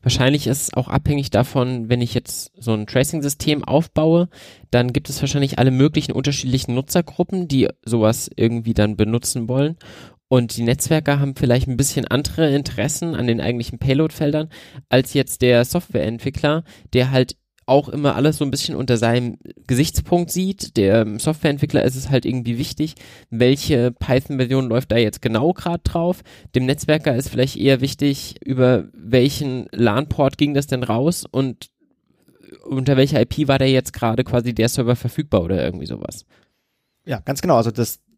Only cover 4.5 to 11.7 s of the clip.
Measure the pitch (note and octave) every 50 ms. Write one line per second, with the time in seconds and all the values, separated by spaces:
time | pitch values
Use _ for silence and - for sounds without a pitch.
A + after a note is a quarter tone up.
4.5 | - _ - _ - B2 B2 B2 A#2 - D3+ - C#3 - C#3 C3+ - C#3+ C#3 C3+
5.5 | - - B2+ C3 C3 B2+ C#3 D#3 D3+ D#3+ - - - B2 C3+ C#3+ C#3 - - C3
6.5 | B2 C3 - - A#2+ B2 C3+ - - F3+ E3 - - - F3+ - G3 F#3 F3+ D#3
7.5 | C#3 C3+ G#2+ - - _ _ A2 A#2 A#2 G#2+ A2 B2 - - - - - - A2+
8.5 | A#2 A#2 A2 A2+ A2 - G#2 G#2 G#2+ G2+ G#2+ G#2+ A2+ A#2+ - - - B2+ A#2 A2
9.5 | B2 C3+ C#3+ D3+ E3 _ - - - - - - _ _ _ _ C3 B2+ A#2+ A2+
10.5 | - - A#2 A2+ B2 - - - E3 D#3 D3 - C#3+ C#3+ C#3 C#3 C3+ - - B2
11.5 | A#2+ B2+ B2+ C3+